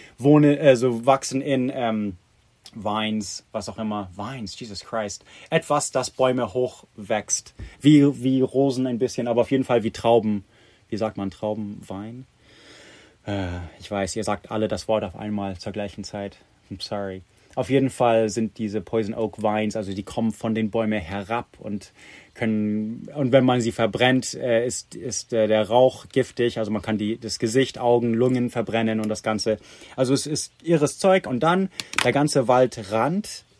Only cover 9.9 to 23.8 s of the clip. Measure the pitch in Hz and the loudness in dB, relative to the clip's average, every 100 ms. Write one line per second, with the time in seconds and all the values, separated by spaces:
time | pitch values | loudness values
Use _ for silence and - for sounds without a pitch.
9.9 | - 117 117 107 104 - _ _ _ _ | -2 4 4 4 -2 -6 _ _ _ _
10.9 | 104 107 104 98 - 107 107 104 104 - | -4 -4 -4 -8 -6 -4 -4 -6 -10 -12
11.9 | 95 107 120 131 _ _ - - - - | -12 -12 -14 -18 _ _ -20 -20 -20 -20
12.9 | - - _ - 101 90 87 85 - - | -20 -20 _ -6 -4 -4 -6 -10 -16 -8
13.9 | 101 95 113 107 104 - 110 107 107 - | -4 -4 -4 -4 -6 -6 -4 -2 -2 -2
14.9 | 110 104 95 107 104 98 92 - 104 101 | -2 -2 -8 -8 -6 -6 -8 -10 -8 -8
15.9 | - 98 104 101 - _ _ - 98 - | -10 -12 -10 -10 -12 _ _ -18 -14 -8
16.9 | 104 98 95 - _ _ - 127 135 135 | -8 -6 -10 -14 _ _ -6 0 2 2
17.9 | - 120 113 110 110 110 - 107 104 98 | 2 4 4 2 0 -4 -4 -6 -6 -4
18.9 | 113 104 117 110 - 107 107 107 110 98 | -2 -2 -4 -6 -2 -2 0 -2 -4 -6
19.9 | 98 - - 113 104 113 110 110 113 110 | -8 -8 -4 -2 -2 -2 -2 -2 0 0
20.9 | 107 82 98 95 117 - - - 196 - | -2 -4 -8 -4 -6 -6 -12 -10 -10 -12
21.9 | _ - - - - 117 107 107 107 107 | _ -20 -20 -20 -6 -2 0 0 -2 -4
22.9 | 117 - 147 135 135 127 123 113 117 | -8 -10 -4 4 4 6 4 0 0